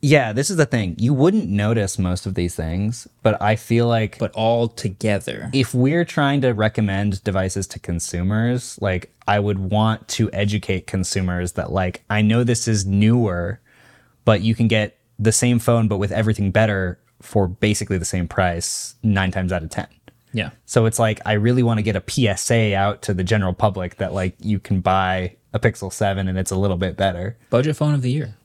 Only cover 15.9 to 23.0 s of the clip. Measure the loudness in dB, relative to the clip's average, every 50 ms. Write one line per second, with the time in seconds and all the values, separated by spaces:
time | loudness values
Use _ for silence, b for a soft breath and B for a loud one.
15.9 | 0 0 -2 -2 0 0 0 0 0 0 0 2 2 4 2 4 2 0 -2 -2
16.9 | -4 _ _ _ _ _ -20 -2 0 0 0 0 0 0 2 2 2 0 0 -2
17.9 | -2 -2 -2 -2 -2 -2 -2 -2 0 0 0 0 0 -2 -6 -6 -8 -8 -10 -12
18.9 | -14 _ -2 0 2 2 0 0 0 -2 -2 -2 -4 -4 -6 -6 -8 -8 -10 -10
19.9 | _ _ _ -20 _ _ _ _ -6 -6 -6 -6 -8 _ _ 0 2 2 2 2
20.9 | 2 2 0 0 0 -2 -2 -2 0 2 2 2 2 4 2 2 2 0 0 0
21.9 | -2 -2 -4 -4 -2 0 2 2 0 0 0 0 2 2 2 2 2 2 0 0
22.9 | -2 -4